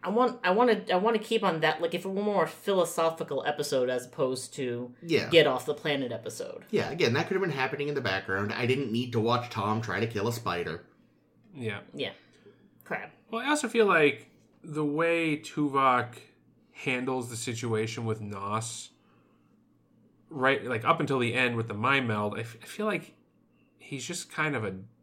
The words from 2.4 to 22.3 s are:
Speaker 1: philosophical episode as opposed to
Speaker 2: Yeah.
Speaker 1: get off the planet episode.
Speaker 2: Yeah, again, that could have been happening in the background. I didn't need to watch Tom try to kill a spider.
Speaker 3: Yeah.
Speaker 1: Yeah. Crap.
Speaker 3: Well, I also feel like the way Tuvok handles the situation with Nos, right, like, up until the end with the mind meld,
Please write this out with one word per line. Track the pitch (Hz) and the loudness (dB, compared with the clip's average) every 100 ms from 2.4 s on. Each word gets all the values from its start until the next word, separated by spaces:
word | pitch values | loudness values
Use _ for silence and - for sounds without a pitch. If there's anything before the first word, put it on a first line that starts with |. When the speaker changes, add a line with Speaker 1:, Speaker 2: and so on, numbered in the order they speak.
| - | 0
Speaker 1:
philosophical | - - 190 165 - 165 160 156 139 143 | -2 0 2 2 2 0 0 -4 -2 -2
episode | 147 143 135 123 | -2 0 2 2
as | 127 120 | -2 -4
opposed | - 131 127 - - | -2 -2 -2 -6 -6
to | 127 120 123 - | -4 -4 -8 -12
Speaker 2:
Yeah. | 170 147 - | 0 0 6
Speaker 1:
get | 165 147 | 6 6
off | 127 - | 2 -2
the | |
planet | 143 160 139 127 | -4 -2 -2 -2
episode. | 117 - - 92 - - | -6 -8 -10 -10 -12 -2
Speaker 2:
Yeah, | 160 87 | -2 0
again, | 156 139 | 2 2
that | 127 175 | 2 0
could | |
have | 190 | 0
been | 185 | 0
happening | 143 131 143 143 | 0 -2 -2 -2
in | 143 | -2
the | |
background. | 113 95 - 95 104 | 0 -2 -2 -2 0
I | 101 123 | 0 2
didn't | 131 135 | 2 2
need | 113 127 | -2 0
to | 117 | 0
watch | 110 120 117 | 2 2 0
Tom | 113 101 110 | -2 0 0
try | 113 92 | -2 -2
to | 117 | -2
kill | 104 107 | 0 -2
a | |
spider. | 117 92 87 85 82 - _ _ _ _ _ _ 156 | -2 -4 -2 -4 -6 -10 _ _ _ _ _ _ -8
Speaker 3:
Yeah. | 117 101 - | -6 -6 -10
Speaker 1:
Yeah. | 143 113 - - _ - - _ _ - | -8 -8 -8 -20 _ -20 -20 _ _ -10
Crap. | 151 - - _ | -10 -10 -18 _
Speaker 3:
Well, | 226 | -6
I | 262 | 0
also | 302 240 | 0 0
feel | 233 208 | 4 6
like | 170 147 - - _ _ _ | 8 6 4 -10 _ _ _
the | - 151 151 | -8 -2 -2
way | 147 170 170 165 147 | 2 2 2 2 -2
Tuvok | - - 147 139 135 123 117 - - _ _ _ _ | -4 -2 0 4 4 4 0 -8 -20 _ _ _ _
handles | - - 127 127 127 120 | -8 -2 -2 0 -2 -2
the | 117 | -6
situation | - 113 120 110 110 120 113 | -6 -4 -2 0 -2 -2 -4
with | 110 | -4
Nos, | 104 101 101 107 113 - - _ _ _ _ _ _ _ _ _ _ _ _ _ _ | -6 -8 -4 -4 -4 -10 -14 _ _ _ _ _ _ _ _ _ _ _ _ _ _
right, | 151 131 139 127 | 0 2 2 0
like, | 117 131 | -2 0
up | 160 | 0
until | 139 135 | 2 0
the | 120 | 0
end | 123 127 117 | 2 0 0
with | 113 | -4
the | |
mind | 104 120 139 123 | -2 0 2 2
meld, | 107 104 | 0 -2